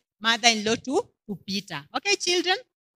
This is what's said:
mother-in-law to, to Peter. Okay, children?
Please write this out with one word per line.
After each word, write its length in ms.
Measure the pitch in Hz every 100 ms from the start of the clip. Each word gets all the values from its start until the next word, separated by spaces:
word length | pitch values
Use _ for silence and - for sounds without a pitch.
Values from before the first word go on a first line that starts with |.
| _ _
mother-in-law 540 | 220 233 240 220 208
to, 320 | 226 - 311 - _ -
to 80 | 196 -
Peter. 340 | 196 196 156 143 262
Okay, 200 | 403 392
children? 400 | - 359 339 403 - _ _